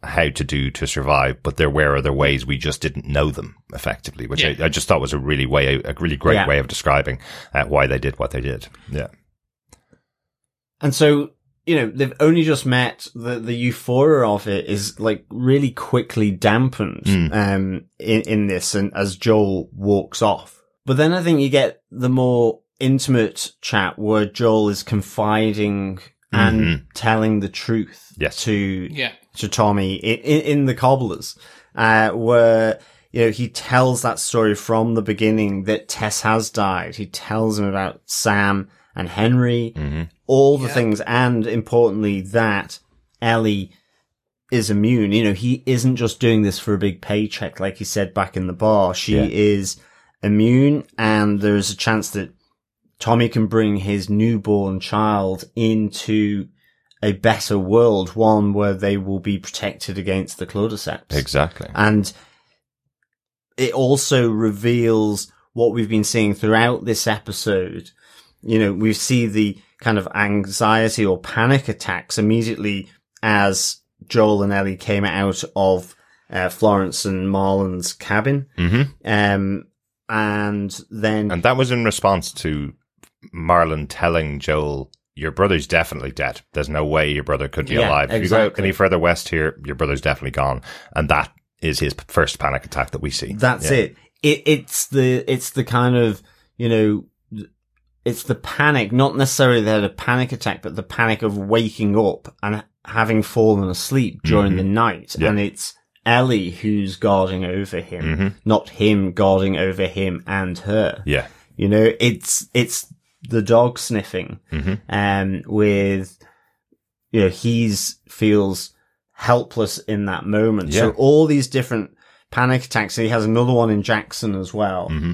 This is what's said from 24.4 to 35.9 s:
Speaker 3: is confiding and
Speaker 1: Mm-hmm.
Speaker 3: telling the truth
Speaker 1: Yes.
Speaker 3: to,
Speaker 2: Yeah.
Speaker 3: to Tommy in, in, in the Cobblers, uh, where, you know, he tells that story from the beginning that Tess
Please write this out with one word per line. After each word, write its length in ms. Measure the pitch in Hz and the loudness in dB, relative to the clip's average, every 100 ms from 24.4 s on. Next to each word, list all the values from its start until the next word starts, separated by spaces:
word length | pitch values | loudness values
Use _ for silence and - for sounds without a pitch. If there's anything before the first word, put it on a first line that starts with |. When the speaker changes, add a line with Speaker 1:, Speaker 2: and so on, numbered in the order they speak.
| 117 110 107 | 2 4 2
Speaker 3:
is 120 | 101 | -2
confiding 1160 | - 107 98 - 107 107 110 104 104 101 98 95 - _ _ | -2 -4 -4 -4 0 2 0 0 -2 -2 -4 -8 -16 _ _
and 280 | 104 98 110 | 0 2 2
Speaker 1:
Mm-hmm. 240 | 107 76 - - | 0 -2 -6 -4
Speaker 3:
telling 460 | 117 110 110 107 | 0 2 2 0
the 80 | 101 | -2
truth 640 | - - 113 104 - - - | -8 -4 -4 -4 -10 -20 -6
Speaker 1:
Yes. 240 | 76 - - | -6 -4 -2
Speaker 3:
to, 420 | 104 98 95 90 | 0 0 -4 -6
Speaker 2:
Yeah. 200 | 147 123 - _ - | -6 -8 -8 _ -10
Speaker 3:
to 120 | 104 | -8
Tommy 480 | - 107 101 95 95 | 2 2 4 0 -2
in, 240 | 107 117 | -2 -2
in, 220 | 131 151 | 2 0
in 240 | 143 147 135 | 2 0 2
the 80 | |
Cobblers, 640 | 127 127 135 123 80 - - - - _ - | 2 2 2 0 -6 -10 -16 -20 -20 _ -2
uh, 340 | 113 110 110 | 4 4 4
where, 680 | 98 113 120 117 113 110 110 - _ _ | 0 4 6 6 6 4 -2 -8 _ _
you 140 | 120 113 | 0 0
know, 40 | |
he 180 | 110 120 | 0 -6
tells 520 | - - 127 127 123 | -8 0 2 4 2
that 160 | 123 - | -2 -4
story 380 | - 120 110 104 | -2 2 2 0
from 400 | - 110 113 113 | 0 0 2 0
the 60 | |
beginning 600 | 107 101 110 110 104 98 95 | -2 0 2 2 0 -2 -2
that 220 | 107 | -4
Tess 320 | - | -4